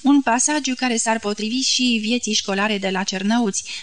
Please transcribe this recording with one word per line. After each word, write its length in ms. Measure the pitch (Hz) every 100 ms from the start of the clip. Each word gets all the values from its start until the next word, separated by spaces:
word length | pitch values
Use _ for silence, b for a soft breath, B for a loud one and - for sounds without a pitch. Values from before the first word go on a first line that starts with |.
un 200 | 262 285
pasagiu 540 | 262 233 - 302 262
care 220 | 254 254 226
s-ar 220 | 226 226
potrivi 420 | 208 208 214 247
și 380 | 262 - 254 233
vieții 300 | 214 240 226
școlare 460 | 208 - 196 214 208
de 100 | 196
la 140 | 190
Cernăuți, 640 | 196 190 196 233 233 - - B